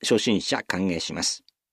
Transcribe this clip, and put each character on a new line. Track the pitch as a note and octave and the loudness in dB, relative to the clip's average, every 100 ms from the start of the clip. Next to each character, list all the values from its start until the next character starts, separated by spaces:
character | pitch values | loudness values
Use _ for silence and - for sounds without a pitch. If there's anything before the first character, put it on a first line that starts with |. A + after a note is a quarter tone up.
初 | - A2+ | 2 2
心 | - G2+ | 4 0
者 | - B2+ | 0 -4
歓 | - F2+ F#2+ | -2 -2 0
迎 | E2 | -2
し | - | -4
ま | E2 | -4
す。 | - - _ _ _ | -4 -4 _ _ _